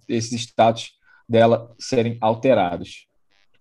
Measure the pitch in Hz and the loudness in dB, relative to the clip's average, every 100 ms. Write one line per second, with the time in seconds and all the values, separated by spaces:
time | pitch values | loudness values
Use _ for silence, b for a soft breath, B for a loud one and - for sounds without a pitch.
0 | - 117 113 120 - - 113 113 - _ | -6 -6 -4 -8 -4 2 2 2 -8 _
1 | b b - 113 113 117 - - - 131 | b b -2 4 4 2 -4 -16 -4 -2
2 | 117 113 110 113 135 113 87 85 92 - | -2 -2 -2 0 2 2 0 -4 -12 -18
3 | _ _ _ 101 _ _ | _ _ _ _ _ _